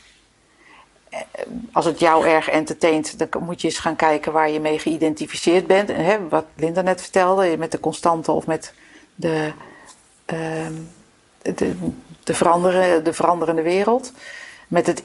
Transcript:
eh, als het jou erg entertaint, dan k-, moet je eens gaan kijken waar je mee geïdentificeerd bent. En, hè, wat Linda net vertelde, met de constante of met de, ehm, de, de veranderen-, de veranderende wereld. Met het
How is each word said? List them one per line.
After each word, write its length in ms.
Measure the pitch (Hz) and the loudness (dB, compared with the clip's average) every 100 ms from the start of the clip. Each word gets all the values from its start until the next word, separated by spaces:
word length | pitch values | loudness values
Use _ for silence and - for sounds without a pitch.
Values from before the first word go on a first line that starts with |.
| _ _ _ _ _ _ _ - _ _ _ | _ _ _ _ _ _ _ -20 _ _ _
eh, 100 | - - - - - - | -16 -14 -12 -12 -12 -4
als 120 | - | 0
het 140 | 165 147 | 0 2
jou 280 | 170 160 151 | 4 6 6
erg 220 | 160 151 | 4 2
entertaint, 680 | 151 151 156 170 160 151 - | 0 -2 0 2 2 -2 -4
dan 100 | 160 | -4
k-, 100 | - | -4
moet 220 | 175 180 | -6 -4
je 60 | 165 | -4
eens 120 | - | -2
gaan 160 | 170 | -4
kijken 360 | - 160 151 160 | 2 2 2 0
waar 180 | 156 156 | 0 0
je 100 | 151 | 0
mee 200 | 156 156 | -2 -2
geïdentificeerd 880 | 160 156 156 - 156 - 170 180 175 | -2 0 0 -2 -8 -2 2 2 4
bent. 220 | 190 208 | 2 2
En, 160 | - | 0
hè, 220 | 165 214 165 | 0 0 0
wat 160 | 156 156 | -2 -4
Linda 260 | - 160 175 | -4 -2 0
net 200 | 185 185 | 0 -2
vertelde, 560 | - 190 180 196 180 156 | 0 2 4 4 2 0
met 140 | 160 | -4
de 80 | - | -4
constante 520 | 160 - 170 165 156 | -4 0 0 2 0
of 140 | 160 165 | -2 -2
met 260 | 156 - - - - _ | -4 -6 -20 -20 -20 _
de, 360 | - 170 156 156 - - - - - _ _ | -6 -4 -2 -4 -8 -20 -20 -20 -20 _ _
ehm, 480 | - 165 160 160 160 160 165 - _ _ _ _ | -10 -8 -6 -6 -8 -12 -16 -20 _ _ _ _
de, 340 | 185 - 196 180 165 - - 165 | -8 -4 -4 -4 -8 -8 -18 -10
de 100 | - | -6
veranderen-, 680 | 160 175 175 180 185 180 165 | 2 2 4 2 4 4 2
de 100 | 160 | 0
veranderende 480 | 156 165 175 160 165 | 0 0 2 0 0
wereld. 500 | 160 190 208 247 254 - - - - - - | 0 2 2 0 -2 -16 -20 -18 -20 -20 -2
Met 200 | 170 170 | 0 2
het 120 | 165 | 0